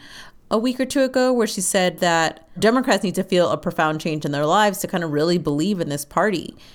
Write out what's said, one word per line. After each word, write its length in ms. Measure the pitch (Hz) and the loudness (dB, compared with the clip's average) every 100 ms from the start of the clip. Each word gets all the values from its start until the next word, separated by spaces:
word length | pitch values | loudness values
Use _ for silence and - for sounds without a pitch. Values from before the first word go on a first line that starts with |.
| - - - - - | -14 -20 -20 -16 -4
a 80 | 220 | -2
week 220 | 247 247 | 0 -2
or 60 | 262 | -2
two 160 | 285 | 0
ago, 320 | 262 262 254 | 0 2 2
where 140 | 247 208 | 2 0
she 120 | - | -2
said 400 | 180 196 180 180 | -2 0 0 0
that 480 | 175 165 160 - - - | 2 2 0 -4 -14 0
Democrats 460 | 208 254 247 202 | 2 2 2 0
need 120 | 185 175 | 0 -4
to 80 | |
feel 260 | 190 180 170 | 0 2 2
a 80 | 151 | 0
profound 420 | 175 175 156 156 | -4 -2 -2 -2
change 240 | 170 156 | -4 -4
in 80 | 147 | -4
their 140 | 143 151 | -2 2
lives 340 | 196 208 190 | 4 2 0
to 80 | 180 | -4
kind 160 | 185 | -4
of 80 | 165 | -2
really 260 | 147 160 180 | 0 2 0
believe 440 | 147 147 180 196 | 0 -2 0 -2
in 80 | 156 | -4
this 160 | 143 - | -6 -4
party. 500 | - 202 185 - - - | -2 0 -2 -6 -14 -20